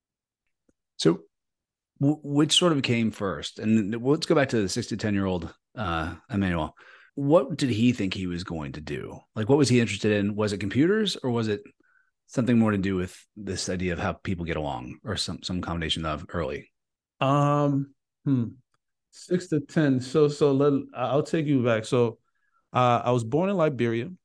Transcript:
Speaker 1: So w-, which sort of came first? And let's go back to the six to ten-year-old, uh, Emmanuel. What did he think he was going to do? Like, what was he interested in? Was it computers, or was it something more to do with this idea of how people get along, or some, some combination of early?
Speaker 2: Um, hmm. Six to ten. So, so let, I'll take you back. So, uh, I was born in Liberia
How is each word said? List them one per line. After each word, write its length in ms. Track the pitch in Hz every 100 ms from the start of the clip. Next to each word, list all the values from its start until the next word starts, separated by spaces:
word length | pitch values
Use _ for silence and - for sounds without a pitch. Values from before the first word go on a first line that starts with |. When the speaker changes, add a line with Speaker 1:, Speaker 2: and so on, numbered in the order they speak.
| _ _ _ _ _ _ _ _ _ -
Speaker 1:
So 280 | 165 175 - _ _ _ _ _ _ -
w-, 200 | 139 151
which 340 | 143 143 151 -
sort 160 | 180
of 100 | 143
came 280 | 123 117 113
first? 480 | - 101 73 - -
And 360 | 110 110 98 117
let's 240 | 127 160 -
go 80 |
back 140 | 160 131
to 120 | 117
the 60 | 95
six 180 | 123 -
to 80 | 113
ten-year-old, 560 | 110 101 98 90 - - _ -
uh, 380 | 92 82 80 85 -
Emmanuel. 440 | 101 95 85 73 - - - _ -
What 400 | 139 170 262 151
did 140 | 135
he 220 | 107 123
think 220 | 117 95
he 120 | 98 90
was 180 | 87
going 280 | 98 82 71
to 80 | 67
do? 380 | 73 67 50 - -
Like, 140 | - 107
what 100 | 147
was 100 | 120
he 120 | 123
interested 320 | 110 101 107
in? 220 | 104 101 104
Was 160 | 107
it 60 | 98
computers, 580 | 98 113 170 214 202 -
or 140 | 131
was 180 | 117 110
it 140 | 104 - _ _ _ _ _ _
something 300 | - 117 117
more 120 | 110
to 80 | 101
do 160 | 95 92
with 220 | 90 - _ -
this 320 | 98 92 -
idea 240 | 92 90
of 60 | 85
how 140 | 98
people 320 | 87 - 87
get 120 | 82 78
along, 420 | 73 64 62 -
or 120 | - 90
some, 260 | - 80
some 180 | - 90
combination 460 | 90 85 80 82 80
of 180 | 73 -
early? 420 | 87 71 69 - _ _ _ _ -
Speaker 2:
Um, 760 | 135 143 143 147 143 139 139 _ _ _
hmm. 200 | 143 131 107 - _ _ _ _ _
Six 360 | - - 180 -
to 120 | 151
ten. 400 | 139 170 147 127
So, 280 | 127 156 147
so 240 | 147 147
let, 220 | 135 147 139 -
I'll 280 | 117 123 139
take 240 | 147 165 147
you 160 | 135
back. 240 | 117 110 -
So, 320 | 123 117 - _ _ _ _ _
uh, 260 | 123 123 117
I 80 | 123
was 120 | 123
born 240 | 110 147 185
in 80 | 196
Liberia 540 | 156 123 117 113 170 185